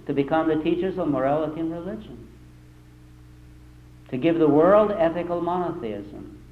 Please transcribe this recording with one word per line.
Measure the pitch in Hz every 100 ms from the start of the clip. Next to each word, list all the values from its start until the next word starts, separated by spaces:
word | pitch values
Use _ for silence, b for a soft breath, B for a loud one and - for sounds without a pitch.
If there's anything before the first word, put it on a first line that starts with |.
| -
to |
become | 139 135 160 160
the | 156
teachers | 165 175 190 180
of | 156
morality | 135 135 156 151 156
and | 160
religion, | 170 180 220 - 117 - - - - - - - - - - - - - - - - - - -
to | 127
give | 165 165
the | 156
world | 147 175 208 208
ethical | 185 165 170 175 175
monotheism | 170 180 170 - 113 101 101 101 101 - -